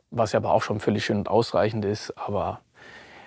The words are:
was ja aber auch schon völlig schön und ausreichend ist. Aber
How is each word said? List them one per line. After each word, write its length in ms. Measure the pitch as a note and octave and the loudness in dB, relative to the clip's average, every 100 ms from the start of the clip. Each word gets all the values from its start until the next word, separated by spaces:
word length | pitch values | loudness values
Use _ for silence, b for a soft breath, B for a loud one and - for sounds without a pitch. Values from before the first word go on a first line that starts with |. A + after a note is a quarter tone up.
| _ | _
was 220 | - G#2+ | -2 2
ja 80 | A2+ | 2
aber 120 | G2+ | 2
auch 100 | G#2+ | 2
schon 180 | - G#2 | 2 -2
völlig 240 | - G#2+ | 0 0
schön 140 | - G#2 | 0 0
und 100 | G2+ | 2
ausreichend 560 | G#2+ A#2+ F2 G#2 A2 | 2 2 2 2 0
ist. 280 | G2+ G#2+ - - | -2 -2 -6 -10
Aber 420 | - G2+ E2+ A#2 - b b b b b | -6 -2 -2 -6 -14 b b b b b